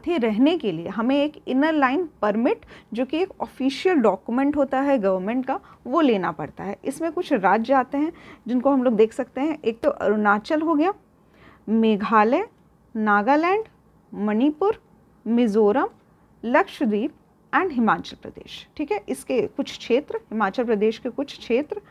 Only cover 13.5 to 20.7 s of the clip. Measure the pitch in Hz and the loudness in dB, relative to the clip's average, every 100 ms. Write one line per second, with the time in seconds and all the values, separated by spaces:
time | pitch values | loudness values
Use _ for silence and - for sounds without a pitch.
13.5 | 415 440 _ _ _ _ 185 208 214 285 | 0 -4 _ _ _ _ -6 -2 0 0
14.5 | 302 392 440 _ _ _ _ 214 233 240 | 2 -2 -2 _ _ _ _ -2 2 2
15.5 | 208 208 240 392 - _ _ _ _ 220 | 4 4 2 -2 -6 _ _ _ _ 0
16.5 | 285 392 - 254 208 285 - _ _ _ | 0 0 -2 -2 0 -4 -8 _ _ _
17.5 | 175 370 247 214 170 - - - - - | -2 0 0 0 0 -4 -16 -18 -18 -18
18.5 | - - - 294 415 - 262 - 254 - | -20 -14 -10 -4 -4 -6 -8 -4 -2 -2
19.5 | - - - - 240 294 453 - 214 196 | -4 -8 -10 -2 0 0 -8 -8 -2 -2
20.5 | 196 240 | -2 -2